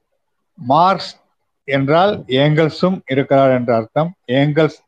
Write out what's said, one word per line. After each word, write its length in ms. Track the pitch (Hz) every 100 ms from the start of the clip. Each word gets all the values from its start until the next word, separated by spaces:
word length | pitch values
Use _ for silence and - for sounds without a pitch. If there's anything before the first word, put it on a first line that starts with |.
| _ _ _ _ _ -
மார்க்ஸ் 680 | 127 143 180 190 - - _ _ _ _ -
என்றால் 540 | 139 139 160 196 208
ஏங்கல்ஸும் 840 | 147 127 143 151 160 151 180 190 -
இருக்கிறார் 440 | 131 135 135 135
என்ற 260 | 127 120 113
அர்த்தம், 380 | 110 - 165 190 -
ஏங்கல்ஸ் 520 | 127 143 147 156 -